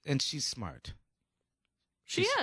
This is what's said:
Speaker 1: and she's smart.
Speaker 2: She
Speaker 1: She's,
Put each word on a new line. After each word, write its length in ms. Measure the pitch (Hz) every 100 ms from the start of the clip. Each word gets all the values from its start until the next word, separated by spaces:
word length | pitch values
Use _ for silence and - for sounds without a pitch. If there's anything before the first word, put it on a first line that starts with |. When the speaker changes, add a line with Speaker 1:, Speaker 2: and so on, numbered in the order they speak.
Speaker 1:
and 160 | - 139
she's 260 | - 151 -
smart. 480 | - 95 58 - - _ _ _ _ _ _ _ _ _ _
Speaker 2:
She 180 | - -
Speaker 1:
She's, 80 | 403 539